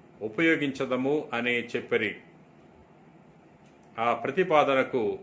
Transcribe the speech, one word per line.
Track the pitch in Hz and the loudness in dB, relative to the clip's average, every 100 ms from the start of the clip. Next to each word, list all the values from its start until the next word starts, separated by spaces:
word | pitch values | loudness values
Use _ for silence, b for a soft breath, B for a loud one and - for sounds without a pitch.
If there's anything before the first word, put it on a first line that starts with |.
| - - | -20 -12
ఉపయోగించదము | 110 135 165 151 143 135 127 127 131 151 - | -8 0 2 2 0 -4 -2 -2 0 -2 -2
అని | 120 120 120 | -4 -2 -2
చెప్పిరి. | 113 120 - 117 104 85 - - - - - - - - - - - - - - - - - - | -2 -6 -2 0 0 -4 -14 -20 -20 -20 -20 -20 -20 -20 -20 -20 -20 -20 -20 -20 -20 -20 -16 -4
ఆ | 117 | -2
ప్రతిపాదనకు | 117 135 185 170 151 139 131 127 127 104 95 | 0 -2 0 4 4 4 2 2 0 -2 -4